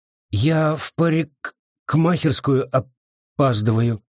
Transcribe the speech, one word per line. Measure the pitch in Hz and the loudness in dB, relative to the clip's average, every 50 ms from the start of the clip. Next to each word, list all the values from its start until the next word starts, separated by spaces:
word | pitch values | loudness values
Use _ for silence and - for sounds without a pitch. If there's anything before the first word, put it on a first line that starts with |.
| _ _ _ _ _ _ | _ _ _ _ _ _
«Я | 104 101 123 160 160 156 160 151 160 | -4 -2 0 0 2 0 0 0 -2
в | 147 - - - | -4 -6 -6 -2
парикмахерскую | 160 165 165 160 165 156 151 _ _ - - - _ _ _ _ _ _ - 143 160 160 170 175 - - 151 127 - - 143 135 127 123 - - | -2 0 0 0 0 -2 -4 _ _ -18 -18 -18 _ _ _ _ _ _ -2 0 2 2 2 2 0 0 0 -2 -2 0 0 0 0 0 -2 -2
опаздываю». | 131 - - _ _ _ _ _ _ _ _ _ - 143 135 117 104 107 117 110 110 117 117 113 104 _ | -4 -4 -6 _ _ _ _ _ _ _ _ _ 0 0 0 0 0 0 0 0 2 0 0 -2 -6 _